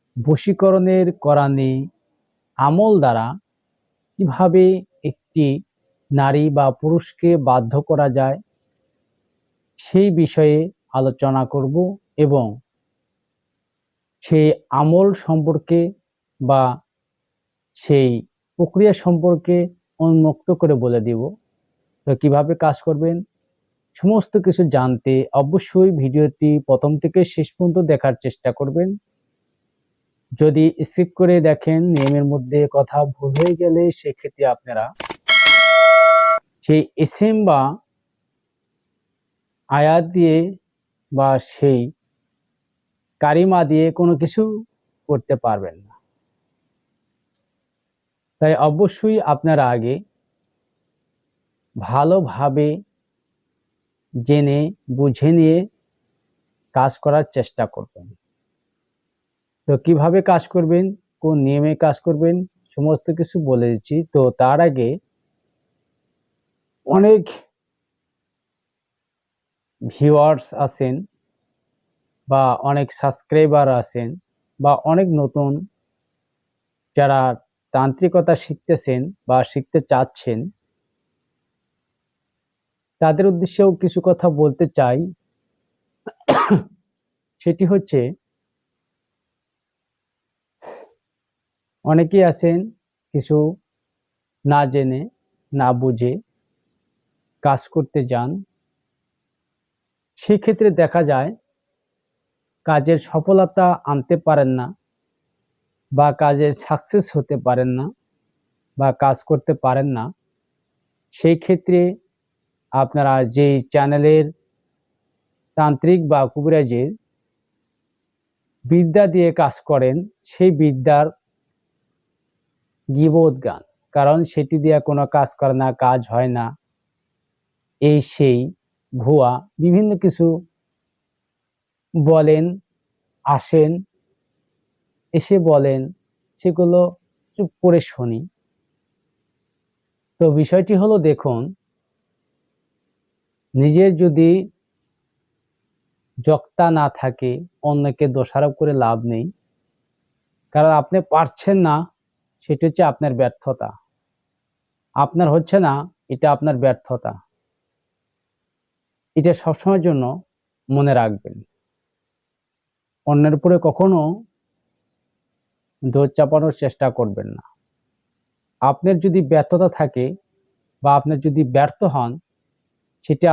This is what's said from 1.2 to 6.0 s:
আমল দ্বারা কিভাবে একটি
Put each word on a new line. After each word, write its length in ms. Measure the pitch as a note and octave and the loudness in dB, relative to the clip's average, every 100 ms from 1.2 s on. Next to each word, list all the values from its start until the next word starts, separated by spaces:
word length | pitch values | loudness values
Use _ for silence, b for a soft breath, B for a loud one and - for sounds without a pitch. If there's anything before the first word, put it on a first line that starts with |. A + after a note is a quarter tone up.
| D3 C#3+ C#3 C3+ C3 C3 D#3 _ _ _ _ _ _ - | 0 0 2 0 -2 -4 -8 _ _ _ _ _ _ -2
আমল 340 | C#3 E3+ A3 G3+ | 0 2 2 2
দ্বারা 280 | C3+ A2+ A#2 F3+ _ _ _ _ _ _ _ - | 2 0 -4 -10 _ _ _ _ _ _ _ -6
কিভাবে 440 | F3+ B2+ F#3 F3+ F#3 F#3+ F#3+ _ | -4 0 2 4 4 2 -6 _
একটি 420 | D3 - _ D#3+ C#3+ C#3+ - _ _ _ | -12 -12 _ -2 0 -2 -8 _ _ _